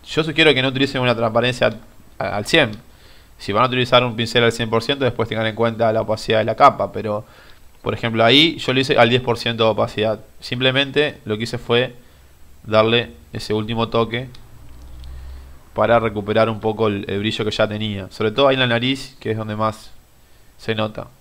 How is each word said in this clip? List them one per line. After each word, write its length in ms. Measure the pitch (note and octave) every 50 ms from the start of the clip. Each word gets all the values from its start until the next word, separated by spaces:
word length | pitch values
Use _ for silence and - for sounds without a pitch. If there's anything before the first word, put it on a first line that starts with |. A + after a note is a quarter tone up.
| -
Yo 160 | - - D3+
sugiero 320 | D#3+ D#3+ C#3+ D#3+ D#3+ D#3 C#3
que 80 | C3
no 60 | B2+ C3+
utilicen 320 | C3 C3 C#3 C3 B2+ C3+
una 160 | B2+ B2 A#2+
transparencia 600 | A2 A#2 A2+ G#2+ A#2 A#2 B2 B2 - C3 B2 A2+ - - - - - - - - -
a-, 180 | - G2 F#2
al 100 | G#2 G#2+
cien. 240 | - - E3 C#3+ A2+ G#2 G#2 - - - - - - - - - - -
Si 160 | - - -
van 120 | G2 G#2+ B2
a 20 |
utilizar 380 | C3 B2 B2+ B2 B2 C3 B2 B2
un 100 | B2 A2
pincel 300 | A2+ A#2 A2+ - B2 A#2+
al 80 | A#2
cien 180 | A2+ - A#2+ A2+
por 120 | A2+ A2+
ciento, 220 | A2+ - C#3+ C#3 C3+
después 240 | B2 - - A2+ A2
tengan 180 | A2 A2 A2+
en 100 | A2 G#2
cuenta 360 | G#2 A#2 A#2 A2+ G#2+ A#2 A2
la 100 | A2 A2+
opacidad 360 | A2 G2+ A2 G#2+ - - A2+ G#2+
de 60 | G#2+
la 100 | A2+ A2
capa, 380 | - C#3+ C#3 G#2 - G2 F#2+
pero, 320 | - G#2 G#2 G#2+ G#2 G#2 A2 - - - - - - _ - - - -
por 120 | - A2 G#2+
ejemplo, 300 | - - A#2 A2+ A2+ A2+
ahí 340 | A#2 B2+ C#3+ D#3 E3+ - -
yo 140 | - -
lo 60 | B2+ C3
hice 180 | C3 C3 C#3+
al 120 | A#2 A#2+ A#2
diez 140 | A#2+ B2
por 160 | B2+ B2 A#2 A2
ciento 260 | - A#2+ A#2 A2+ A2+
de 60 | A2
opacidad. 500 | G#2+ G#2 G#2+ - - - G#2+ A2 G#2+ G2 - - - -
Simplemente 800 | - - B2 B2 C3 C3 B2+ C3+ C#3 C3+ C3 D3 D3 C#3+ - - -
lo 120 | G#2+ G#2+
que 80 | G#2+ A#2
hice 140 | A#2 - A#2
fue 380 | - - A#2+ A#2+ B2+ B2+ - - - - - - - - - _ - - - - -
darle 480 | - G#2+ A2 A2 A2+ A#2 A#2+ A#2 A#2 - - - -
ese 220 | - A2 - - G#2+
último 340 | G#2+ G#2+ A2 A#2 A2+ A#2 A2+
toque 400 | - A#2 A#2 G#2+ A2+ A#2+ C3 B2+ B2+ - - - - - - - - - - - - - - - - - - - - - - - - - - - -
para 240 | - G#2+ A2 A#2 A#2
recuperar 500 | A2 A2+ G#2 G#2 G2 G2+ G#2+ A2 A2 A2+
un 120 | A2+ G#2
poco 260 | A2 A2 A2 G#2+ A2+
el, 180 | A2 G2+ G2 G2 -
el 100 | F#2+ G2+
brillo 260 | G#2 A2 G#2+ - A2+
que 60 | G#2+
ya 160 | - - A2
tenía. 420 | G#2 G#2+ G#2+ G#2+ G#2+ G#2 G2 F#2+ -
Sobre 180 | - - G#2+ A2
todo 160 | G#2+ A#2+ C#3
ahí 80 | C#3 C3+
en 60 | C3
la 60 | B2+ B2
nariz, 480 | A#2 A#2 A#2+ C3 C3+ C3 - - - -
que 140 | - -
es 40 | A2
donde 200 | A2 A2 A2 G#2+
más 340 | G#2+ A2 A2 G#2+ - - - - - _ _ _ _ _ _ - _ - - _ -
se 180 | - - A2
nota. 320 | G#2+ G#2+ G#2 - - - - - _